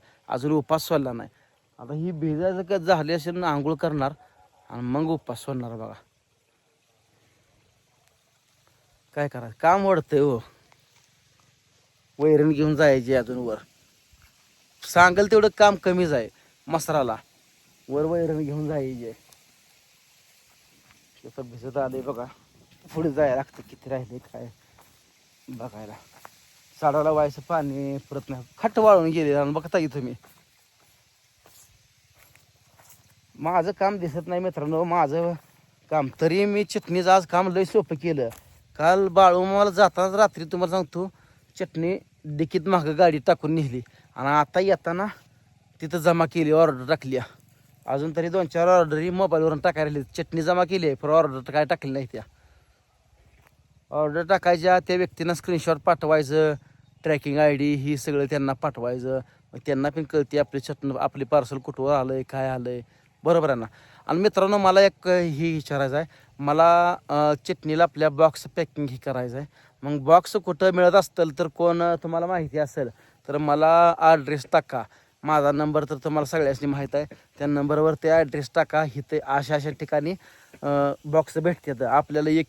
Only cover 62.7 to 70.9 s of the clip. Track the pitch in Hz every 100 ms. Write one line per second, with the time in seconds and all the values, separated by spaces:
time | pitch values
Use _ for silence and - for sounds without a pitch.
62.7 | 123 - _ _ _ 151 170 151 120 107
63.7 | - - - - 160 208 190 196 202 190
64.7 | 190 196 - 180 180 170 143 165 156 -
65.7 | 143 135 143 160 _ _ - 143 151 170
66.7 | 170 175 180 - 147 151 147 - - 151
67.7 | 156 170 147 156 143 160 - - - 156
68.7 | - 143 127 143 131 123 131 147 _ _
69.7 | _ 139 147 135 170 - 214 180 165 190
70.7 | 180 180